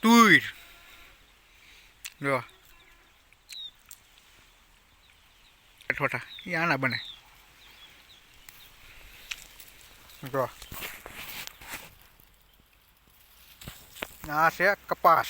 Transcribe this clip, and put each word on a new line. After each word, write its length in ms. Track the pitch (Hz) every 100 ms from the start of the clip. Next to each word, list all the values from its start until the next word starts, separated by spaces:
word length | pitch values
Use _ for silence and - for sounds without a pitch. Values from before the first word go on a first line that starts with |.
તુર. 380 | 220 233 220 151 - - - - - - - - - _ _ - - - - _ - -
જો. 220 | 143 135 120 - _ - - - _ _ _ _ _ - - _ _ - _ - _ - - _ _ _ _ _ _ _ _ _ - _ _ _ -
અઠવાટા. 300 | - 139 123 - - -
ઈ 80 |
આના 220 | 170 170 143
બને. 240 | 131 117 - - - - - - - - - - - - - - - - - - - - - - - - - - - - - - - - 139
જો. 180 | 135 120 - - - - - - - - - - - - - - - - - - _ _ _ _ _ _ _ _ _ - - - - - - - - - - -
આ 180 | 151 160
છે 240 | - 180
કપાસ. 520 | 202 - - 180 160 -